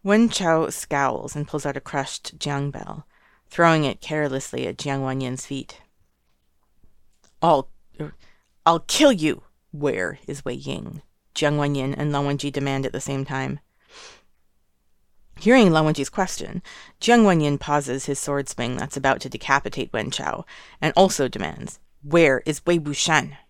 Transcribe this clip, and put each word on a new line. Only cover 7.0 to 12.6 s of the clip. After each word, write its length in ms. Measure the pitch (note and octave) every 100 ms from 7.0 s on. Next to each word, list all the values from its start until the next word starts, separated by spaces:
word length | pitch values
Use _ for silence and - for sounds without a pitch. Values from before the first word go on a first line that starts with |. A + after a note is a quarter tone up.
| _ _ _ _
"I'll, 280 | E3 D3 - - _ -
er, 160 | D3+ - - _ _ _ -
I'll 140 | E3
kill 320 | - - D4
you!" 320 | G3+ D3+ - - _ _
"Where 480 | D3 C#3+ - F#2 - -
is 180 | C#3 -
Wei 80 |
Ying?" 480 | C3+ C#3 C#3+ - D3+ _ _ _ -
Jiang 220 | D3 D3
Wanyin 360 | C#3+ C#3+ C3+ C#3+
and 140 | D3
Lan 140 | C#3+ C#3+
Wangji 260 | C#3+ C#3+
demand 340 | C#3